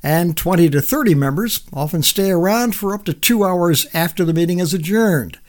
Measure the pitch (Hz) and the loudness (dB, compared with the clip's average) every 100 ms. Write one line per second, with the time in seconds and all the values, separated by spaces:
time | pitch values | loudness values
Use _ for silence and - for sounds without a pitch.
0 | 147 160 175 156 - 180 165 143 - 285 | -2 0 0 -2 0 4 4 2 0 0
1 | 240 147 139 147 226 - - 135 151 170 | 2 2 2 -2 -4 -6 -8 -6 -4 0
2 | 143 - 196 175 180 226 240 202 202 208 | 0 0 0 2 2 2 0 -2 -4 -4
3 | 202 160 - 233 196 180 170 151 - 165 | -6 -4 0 2 2 2 2 0 -2 -2
4 | 170 - 170 165 170 180 175 180 160 220 | -2 0 0 0 0 0 -2 -2 -2 2
5 | 220 156 92 - | 2 2 -2 -10